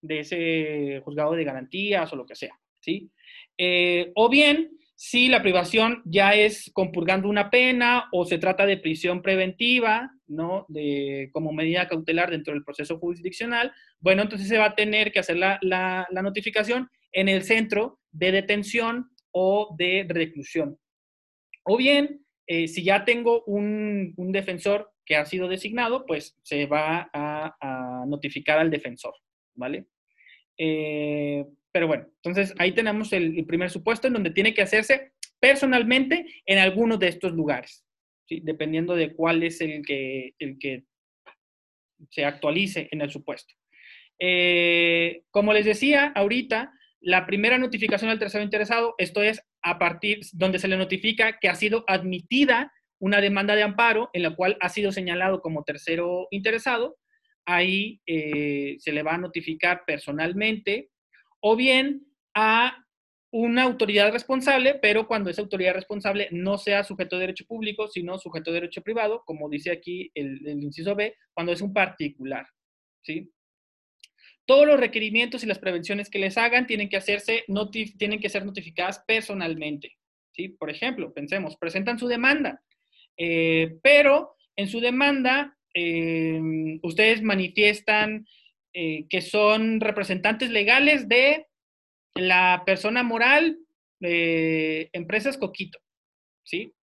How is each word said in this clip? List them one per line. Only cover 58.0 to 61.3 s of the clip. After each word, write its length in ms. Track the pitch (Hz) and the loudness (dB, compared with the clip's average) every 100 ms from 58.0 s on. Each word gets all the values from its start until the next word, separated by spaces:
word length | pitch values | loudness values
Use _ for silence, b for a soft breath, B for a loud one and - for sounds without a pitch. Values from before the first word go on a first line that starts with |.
| - | -4
eh, 720 | 165 151 147 147 143 139 143 | -4 -2 -2 -2 -2 -4 -8
se 120 | - | -6
le 120 | 147 | -4
va 100 | 156 | -2
a 60 | 170 | -4
notificar 640 | 180 165 160 156 175 175 - | -4 -8 -8 -2 0 0 -2
personalmente, 1040 | 151 - 147 165 185 214 214 208 208 285 _ _ b b | -6 -4 -4 -4 -2 -2 -2 -4 -4 -6 _ _ b b